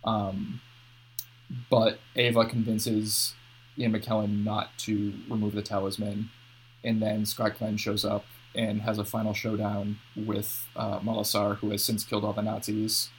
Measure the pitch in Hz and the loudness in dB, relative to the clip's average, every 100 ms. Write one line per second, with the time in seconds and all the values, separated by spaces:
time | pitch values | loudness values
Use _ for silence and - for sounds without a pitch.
0 | - 110 98 98 104 - - - - - | 2 0 0 -4 -6 -8 -12 -20 -20 -20
1 | - - - - - 123 - 123 110 107 | -16 -14 -14 -20 -10 -10 2 4 4 0
2 | - - 120 117 113 120 110 110 120 107 | -6 2 4 6 4 2 0 0 2 0
3 | 107 104 - - - - - - 120 107 | 2 0 0 -4 -20 -20 -16 -2 2 2
4 | 107 110 104 104 104 107 - - - 104 | 2 0 2 2 2 0 -4 -6 -2 0
5 | 104 98 - 113 104 104 101 101 95 98 | 0 -4 -4 0 0 0 0 0 0 -2
6 | 104 101 110 - - - - - 117 110 | -4 -4 -6 -10 -20 -20 -20 -8 0 2
7 | 107 107 107 - 110 - 110 107 - 104 | 2 2 -2 0 0 0 -2 -2 0 0
8 | 104 104 - - - - 110 107 113 107 | 2 0 -4 -20 -8 -2 0 0 0 0
9 | 101 113 107 104 113 104 104 101 101 104 | -2 -2 0 -2 -2 0 0 -2 -2 -6
10 | - - 107 104 107 - - - 107 101 | -8 -8 -2 -2 -4 -6 -8 -6 -4 -2
11 | 104 113 101 104 104 101 107 104 - 110 | 0 0 2 2 2 0 -2 0 0 0
12 | - 107 104 107 107 110 110 107 110 - | 0 0 0 0 -2 -2 -2 0 0 0
13 | - | -2